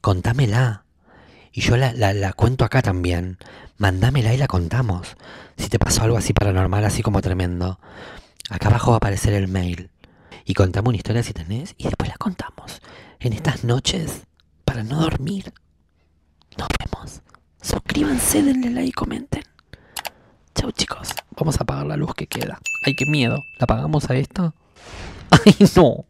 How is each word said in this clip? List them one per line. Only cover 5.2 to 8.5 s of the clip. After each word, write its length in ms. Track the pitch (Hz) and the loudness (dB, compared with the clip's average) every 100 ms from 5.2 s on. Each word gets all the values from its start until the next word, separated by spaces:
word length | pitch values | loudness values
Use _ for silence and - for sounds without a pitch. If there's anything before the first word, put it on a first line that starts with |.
| - - - - | -20 -20 -18 -10
Si 120 | - | -4
te 100 | - | 0
pasó 240 | - - | 2 2
algo 140 | 113 117 | 2 2
así 160 | - | 0
paranormal, 500 | 104 101 92 92 101 | 0 2 2 2 2
así 160 | 104 - | 0 0
como 180 | 104 98 | 0 0
tremendo. 580 | 95 90 90 90 90 92 - - - - _ _ | 0 -2 -2 -2 -4 -6 -16 -20 -18 -20 _ _
Acá 200 | - | -12